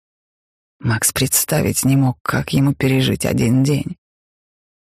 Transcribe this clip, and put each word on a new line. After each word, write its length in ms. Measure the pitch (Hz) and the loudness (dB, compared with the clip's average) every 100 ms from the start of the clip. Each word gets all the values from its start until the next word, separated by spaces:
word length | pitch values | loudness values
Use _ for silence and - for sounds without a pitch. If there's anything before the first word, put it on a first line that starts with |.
| _ _ _ _ _ _ _ _ | _ _ _ _ _ _ _ _
Макс 320 | 123 113 - | -4 -2 -2
представить 720 | - 131 - - 156 104 101 | -2 -2 -2 -2 -2 -2 0
не 120 | 135 139 | 2 2
мог, 220 | 131 127 | 2 -2
как 300 | - 123 143 | -4 -4 -2
ему 220 | 147 139 | 0 0
пережить 500 | 139 135 135 131 - | 0 0 2 0 -2
один 380 | - 135 120 127 | -2 0 2 2
день. 340 | 135 143 - - _ _ _ _ _ _ _ _ | 2 0 -4 -10 _ _ _ _ _ _ _ _